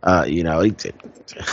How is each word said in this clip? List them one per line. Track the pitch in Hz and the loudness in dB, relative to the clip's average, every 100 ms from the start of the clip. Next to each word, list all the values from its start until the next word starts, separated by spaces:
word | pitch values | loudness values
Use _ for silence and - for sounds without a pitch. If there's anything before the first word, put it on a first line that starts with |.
uh, | - 92 65 | 2 2 2
you | 80 | 0
know, | 82 80 | 0 2
he, | 104 | 2
the | 98 - - - - - - - | 0 -8 -14 -20 -20 -20 -12 -10